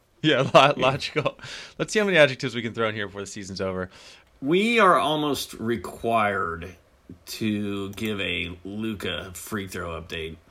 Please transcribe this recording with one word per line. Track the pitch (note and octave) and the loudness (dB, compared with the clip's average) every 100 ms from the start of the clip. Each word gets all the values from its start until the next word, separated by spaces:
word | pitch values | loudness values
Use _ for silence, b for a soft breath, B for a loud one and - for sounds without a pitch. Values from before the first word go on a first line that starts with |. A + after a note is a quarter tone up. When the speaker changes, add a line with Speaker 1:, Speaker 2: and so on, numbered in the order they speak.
| _ _ | _ _
Speaker 1:
Yeah, | D#3 B2+ C3+ | 2 2 6
lo-, | D#3+ C#3 D3 | 8 8 6
logical. | B2+ C3+ - C#3 B2 - B B B - | 0 0 -4 -4 -4 -6 B B B -8
Let's | E3 | -2
see | G#3+ | 0
how | |
many | G3+ E3+ | 4 8
adjectives | C#3+ B2+ C3+ | 6 6 -4
we | A#2 | -4
can | A2 | -6
throw | G#2+ A2 | -2 -2
in | |
here | G#2+ G2+ | -2 -6
before | G2+ | -8
the | F#2+ | -10
season's | G#2+ F#2+ F#2+ | -10 -10 -4
over. | F#2+ F#2 F#2 B B B B _ | -4 -2 -6 B B B B _
Speaker 2:
We | C3+ F3+ A3+ A#3 | 0 2 2 6
are | G3 C#3+ | 6 6
almost | C#3+ D#3 D3 C3 - | 4 0 0 -2 -4
required | - A2+ A2+ - - A#2 A2+ G#2 G2 F2 E2+ F2+ F2+ _ _ - F2 - | -6 -4 -4 -4 -6 0 2 2 0 -2 -6 -12 -16 _ _ -20 -20 -16
to | - A2 G#2 G2+ G2+ G2 | -4 -2 -2 -4 -6 -8
give | G2 A2 G2+ | -6 -6 -4
a | F#2 F2 E2+ E2+ | -4 -4 -6 -10
Luka | F#2+ G#2 A2+ G2 F#2+ D#2+ F#2+ | -12 -8 -6 -6 -6 -8 -10
free | F2 - G#2 F#2+ | -14 -8 -8 -8
throw | F#2 E2+ E2 | -8 -8 -10
update. | E2 E2 D#2+ D#2 _ | -10 -10 -10 -12 _